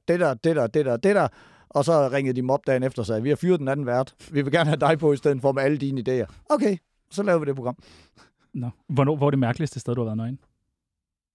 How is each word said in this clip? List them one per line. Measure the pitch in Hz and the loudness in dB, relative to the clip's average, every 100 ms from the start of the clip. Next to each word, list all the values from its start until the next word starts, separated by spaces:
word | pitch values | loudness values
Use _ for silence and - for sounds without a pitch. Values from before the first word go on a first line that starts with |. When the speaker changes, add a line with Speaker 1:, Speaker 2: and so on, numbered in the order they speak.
| - | 0
Speaker 1:
"Det | 175 | 2
der, | 165 | 2
det | 123 165 151 | 0 0 2
der, | 117 | 2
det | 151 135 | 0 0
der, | 117 | 0
det | 196 | 2
der." | 202 143 - - _ _ | 2 0 -4 -20 _ _
Og | 143 | -2
så | 139 160 135 | 2 2 2
ringede | 139 135 127 | 0 -2 -2
de | |
mig | 127 | 0
op | 143 - | -2 0
dagen | 127 | 0
efter | 131 - | 0 -4
og | 107 | -4
sagde, | 110 | -2
"Vi | 127 | 0
har | 139 | 0
fyret | 175 175 | 2 0
den | 131 | 0
anden | 143 127 | -4 -2
vært. | 120 131 _ - | -2 -2 _ -6
Vi | 143 | -4
vil | 139 | 0
gerne | 165 156 | 2 2
have | 135 | 2
dig | 143 160 | 0 2
på | 156 | 2
i | 143 | 2
stedet | 151 139 | 0 2
for | 139 | 0
med | 135 | 0
alle | 139 151 | 0 0
dine | 139 135 120 | -2 -4 -2
idéer." | 127 101 - - | -2 -4 -10 -2
"Okay, | 294 214 185 - _ _ | 0 2 -2 -6 _ _
så | - | -4
laver | 208 170 | 0 0
vi | 143 | 0
det | 135 | -4
program." | 120 - - - _ _ _ _ _ | -6 -8 -16 -20 _ _ _ _ _
Speaker 2:
Nå. | - 120 - - | -8 -8 -10 -4
Hvornår, | 139 139 151 | 0 2 2
hvor | 147 | 2
er | |
det | 139 | 2
mærkeligste | 120 120 156 123 | 0 -2 -4 -6
sted, | - | -6
du | 123 | -4
har | |
været | 113 110 | -4 -4
nøgen? | 113 131 _ _ _ _ _ _ _ _ _ | -6 -10 _ _ _ _ _ _ _ _ _